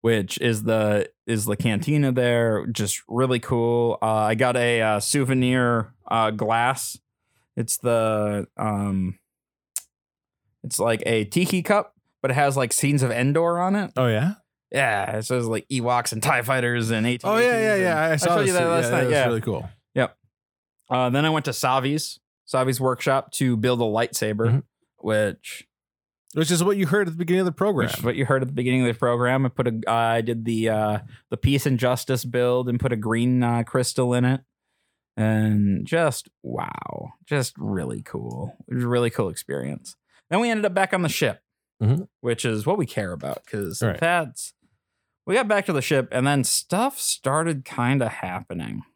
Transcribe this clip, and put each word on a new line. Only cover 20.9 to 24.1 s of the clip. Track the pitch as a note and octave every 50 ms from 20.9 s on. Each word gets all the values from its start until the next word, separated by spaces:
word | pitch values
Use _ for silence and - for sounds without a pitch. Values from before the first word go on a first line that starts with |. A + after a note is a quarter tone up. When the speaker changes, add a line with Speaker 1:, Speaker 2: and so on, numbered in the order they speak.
| C3 B2+ B2+ B2
Speaker 1:
then | B2 C#3 D3
I | D#3+
went | D#3 D3+ C#3+
to | D3+ A#2+
Savi's, | - - C3 B2+ C3+ B2+ C3+ D3 D#3 - - - - _ _ _ _ _
Savi's | - - C3 B2+ C3 C3 A#2+
workshop | C3 C3 B2 A#2+ - D3 C3+ C3+ - - -
to | - C3+ B2+ B2
build | A2 G#2+ B2+ B2 A#2+
a | A#2+
lightsaber, | A2 G#2 A2 A#2+ -